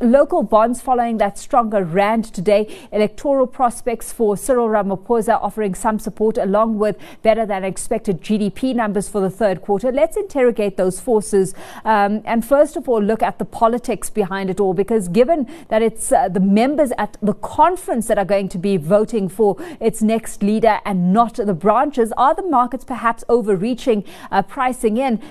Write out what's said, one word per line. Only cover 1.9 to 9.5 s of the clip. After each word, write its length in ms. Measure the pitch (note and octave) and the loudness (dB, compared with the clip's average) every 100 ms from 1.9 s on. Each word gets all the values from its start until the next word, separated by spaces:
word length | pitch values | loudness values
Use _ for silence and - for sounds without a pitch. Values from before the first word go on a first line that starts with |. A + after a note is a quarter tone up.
| F3 G3+ A3+ G#3+ | 0 2 0 -4
today. 420 | - F3 G#3 G#3 - - | -4 2 2 0 -8 -6
Electoral 540 | G#3 G#3+ - D4 C4+ B3+ | -2 -2 -2 0 2 0
prospects 680 | - B3 - - A3+ - | 0 -2 -2 -6 -6 -6
for 240 | - A3 F#3+ | -2 0 0
Cyril 320 | - B3 A#3 | 0 0 2
Ramaphosa 720 | G#3+ G3 F#3+ - A#3 G#3 G#3+ | 0 0 -4 -2 0 2 0
offering 340 | G3+ A3 G#3 | -2 -4 -4
some 240 | F3+ A3+ G#3+ | -2 -2 -2
support, 380 | - - G#3+ G#3+ | -4 -2 0 0
along 420 | G3 G3+ A3+ G#3+ | 0 2 2 0
with 200 | G#3 G#3 - - | -2 -2 -10 -2
better 240 | A3 A3 G#3+ | 2 2 0
than 180 | G3 | -4
expected 540 | F#3+ F3+ - A3+ A3+ F3 | -4 -6 -4 -4 -2 -4
G 180 | - G#3+ | -2 -2
D 140 | G3+ | -2
P 240 | - C4 | -2 -2
numbers 340 | A#3+ G#3+ G3+ F#3 | 0 -2 -2 -4
for 120 | G#3 | -2
the 100 | F#3+ | -2
third 320 | F#3 G#3+ | 0 -2